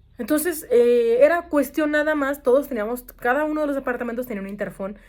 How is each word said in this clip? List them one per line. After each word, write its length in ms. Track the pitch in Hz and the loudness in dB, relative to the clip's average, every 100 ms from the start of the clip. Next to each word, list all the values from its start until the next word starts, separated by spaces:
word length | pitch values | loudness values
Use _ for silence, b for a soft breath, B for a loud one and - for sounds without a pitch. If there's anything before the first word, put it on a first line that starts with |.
| _ - | _ -12
Entonces, 480 | 233 302 311 311 - | -2 0 0 -4 0
eh, 480 | 233 240 240 233 233 | 4 6 4 4 4
era 280 | 285 339 339 | 4 4 0
cuestión 420 | 294 269 - 302 | 0 0 0 0
nada 240 | 302 302 311 | 0 0 0
más, 260 | 269 285 | -2 -2
todos 260 | 269 247 285 | 2 2 2
teníamos, 340 | 247 208 247 | -4 -6 -6
cada 400 | - - 240 254 | -10 -6 -2 0
uno 180 | 311 302 | 0 -2
de 60 | 302 | -4
los 80 | 277 | -4
departamentos 520 | 269 240 240 233 247 | -4 -6 -6 -8 -8
tenía 140 | 208 | -8
un 60 | 196 | -10
interfón 500 | 202 190 - 196 208 | -8 -10 -8 -10 -12